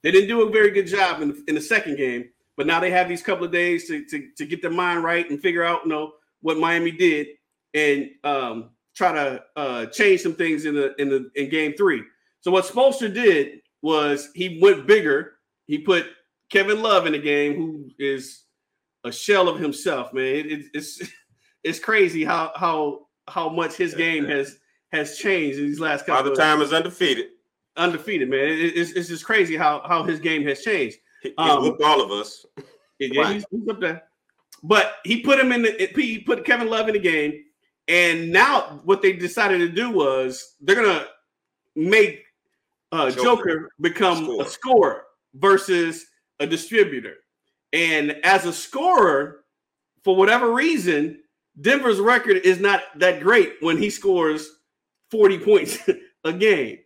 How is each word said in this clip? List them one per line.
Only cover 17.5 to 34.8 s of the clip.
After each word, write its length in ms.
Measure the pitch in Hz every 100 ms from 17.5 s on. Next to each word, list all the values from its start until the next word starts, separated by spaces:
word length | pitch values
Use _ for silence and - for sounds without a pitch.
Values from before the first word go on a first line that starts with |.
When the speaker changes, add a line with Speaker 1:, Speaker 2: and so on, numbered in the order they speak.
| 151
Speaker 1:
who 320 | 160 156 135 _
is 440 | 139 135 131 - _ _ _ _ _ _
a 80 | 120
shell 380 | - - 202 180
of 100 | 160
himself, 540 | 156 139 190 139 120
man. 100 | 131 131
It, 120 | 143 151
it, 200 | 151 143
it's, 280 | 147 147 - 180 - _
<laughs> 300 | _ _ _ 160
it's 140 | 160
crazy 440 | - 220 185 160
how, 300 | 156 170 160 -
how, 520 | 170 156 147 139 _ _ -
how 220 | 185 160
much 260 | 165 160 160
his 180 | 175
game 300 | 151 165 160 147
has, 340 | 143 139 - _ _ _
has 280 | 160 147 -
changed 400 | 208 185 147 139
in 60 | 143
these 120 | 147
last 200 | 160 139 -
couple 80 | 127
Speaker 2:
Father 160 | 139
Speaker 1:
of 60 | 135
Speaker 2:
Time 240 | 156 151
is 100 | 143
undefeated. 540 | 160 165 - 170 117 - _ _ _ _ -
Speaker 1:
Undefeated, 500 | 170 160 165 185 127
man. 120 | 135
It, 360 | 143 160 165 170
it's, 140 | 170
it's 140 | 180 170
just 160 | 165
crazy 320 | - 220 170 160
how, 280 | 156 147 151
how 140 | 170
his 180 | 151 156
game 240 | 160 156 147
has 140 | 139
changed. 340 | 226 196 117 - _ _
Speaker 2:
He, 80 | 131
he's 60 | -
Speaker 1:
Um, 240 | 160 143
Speaker 2:
whooped 220 | 131 -
all 180 | 151 143
of 80 | 98
us. 340 | 101 107 - _ - - _ _ _
Speaker 1:
Yeah, 240 | 135 135
Speaker 3:
Wow. 100 | 156
Speaker 1:
he's, 140 | 202 202
he's 160 | 226 220
up 100 | 196
there. 220 | 175 170 _ _ _ _ _ -
But 320 | 160 208